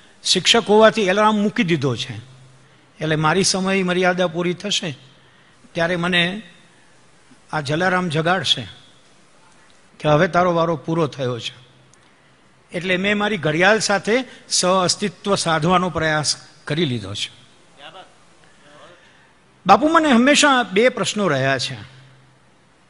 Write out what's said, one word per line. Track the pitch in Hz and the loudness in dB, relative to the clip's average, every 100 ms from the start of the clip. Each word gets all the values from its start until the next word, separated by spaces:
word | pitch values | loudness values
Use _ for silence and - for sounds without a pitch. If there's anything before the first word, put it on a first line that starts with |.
| - _ | -20 _
શિક્ષક | - 190 - 233 185 | -4 0 2 2 4
હોવાથી | 214 220 220 | 6 6 4
એલાર્મ | 185 202 214 214 | 0 2 2 2
મૂકી | 208 - | 0 0
દીધો | 170 160 131 113 | 0 0 0 -4
છે. | - 104 - - - - _ _ _ - | -8 -12 -16 -20 -20 -20 _ _ _ -8
એટલે | 156 156 | -4 0
મારી | 156 180 | 2 2
સમય | 180 190 190 196 | 0 -2 0 0
મર્યાદા | 180 180 180 185 180 | 0 0 0 0 -2
પૂરી | 165 175 | -2 -4
થશે | 175 208 - 170 131 - _ _ _ _ _ - | -4 -4 -4 -6 -10 -16 _ _ _ _ _ -10
ત્યારે | 165 170 175 | -4 -2 -2
મને | 175 175 175 208 - - _ _ _ _ _ _ _ - - | 0 0 0 -4 -14 -20 _ _ _ _ _ _ _ -20 -8
આ | 156 | -6
જલારામ | 139 156 185 180 180 | -4 -2 0 0 -2
જગાડશે | 151 160 185 - 135 98 - - - _ _ _ _ _ _ _ _ _ - | -2 0 0 -2 -4 -6 -16 -20 -20 _ _ _ _ _ _ _ _ _ -4
કે, | 151 | 2
"હવે | 151 185 | 2 4
તારો | 175 180 | 2 2
વારો | 170 165 151 | 2 0 -2
પૂરો | - 165 143 | -4 -2 -2
થયો | 143 123 117 | -4 -6 -6
છે." | - - - _ _ _ _ _ _ _ _ _ _ | -10 -14 -20 _ _ _ _ _ _ _ _ _ _
એટલે | 180 185 180 | -8 -4 -2
મેં | 202 208 | 0 -2
મારી | 208 208 | -2 -2
ઘડિયાળ | 151 156 190 214 | -2 2 4 2
સાથે | - 196 196 254 254 - - | 0 -2 0 -2 -2 -14 -6
સહ | - 180 190 | -2 0 2
અસ્તિત્વ | 175 - 208 - 202 | 0 -2 -6 -6 -2
સાધવાનો | 190 170 160 165 180 185 | -2 0 0 2 2 0
પ્રયાસ | 165 160 151 139 - - - | -2 -2 0 -2 -6 -10 -16
કરી | - 151 | -6 -4
લીધો | 156 117 98 | -2 -4 -8
છે. | 104 - - - _ _ 139 151 185 165 _ _ _ _ _ 147 147 156 180 _ _ _ _ _ _ 185 | -10 -10 -12 -20 _ _ -20 -20 -20 -20 _ _ _ _ _ -20 -20 -20 -20 _ _ _ _ _ _ 2
બાપુ, | 214 302 | 4 4
મને | 330 302 | 2 4
હંમેશા | 233 262 285 294 254 | 4 4 4 4 2
બે | 190 190 247 | 0 2 2
પ્રશ્નો | 240 170 214 185 | 0 -4 -2 -2
રહ્યા | 135 135 131 | 0 0 -2
છે. | - 107 - - - - _ _ _ _ _ _ | -4 -10 -16 -20 -20 -20 _ _ _ _ _ _